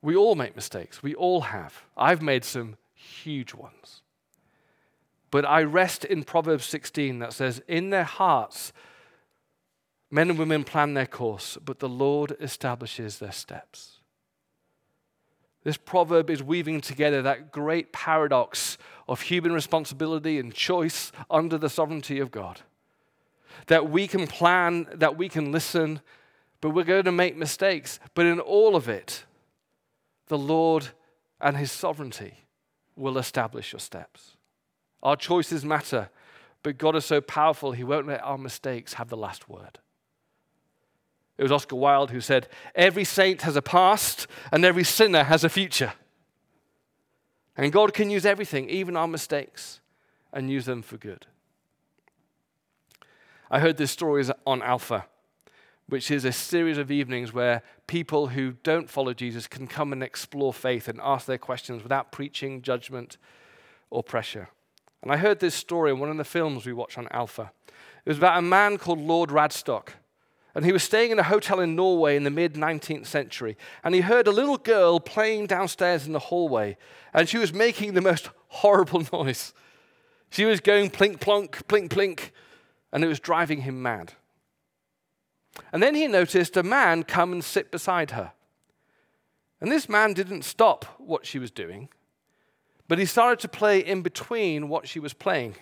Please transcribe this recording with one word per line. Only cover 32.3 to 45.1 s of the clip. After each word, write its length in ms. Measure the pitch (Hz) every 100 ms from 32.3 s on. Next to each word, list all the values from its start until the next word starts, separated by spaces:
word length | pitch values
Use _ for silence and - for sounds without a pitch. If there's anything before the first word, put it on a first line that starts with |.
| - _ _ _ _ _
will 240 | - 135 131
establish 540 | 123 - 113 120 110
your 80 | 113
steps. 560 | - 90 - _ _ _ _ _ _ _ _ _
Our 140 | 135 143
choices 480 | - 175 - 160
matter, 460 | 143 151 - 127 98 _ _ - _ _
but 160 | 151 135
God 180 | 156 160
is 80 |
so 160 | - 147
powerful, 520 | 143 151 156 151 139
he 120 | 120
won't 220 | 123 147 143
let 160 | 135
our 160 | 135 135
mistakes 560 | 131 - 139 120 -
have 140 | - 117
the 80 | 117
last 320 | 104 90 -
word. 320 | 95 98 - _ _ _ _ _ _ _ _ _ _ _ _ _ _ _ -
It 40 |
was 100 | 139
Oscar 240 | 143 - 127
Wilde 340 | 139 139 139
who 120 | 120
said, 260 | - 131 123 - -
"Every 300 | - 180 180
saint 380 | 185 - 190 185
has 140 | 160 143
a 60 |
past 640 | - 175 185 208 - - - - -
and 140 | 151
every 200 | 180 175
sinner 400 | 180 - 220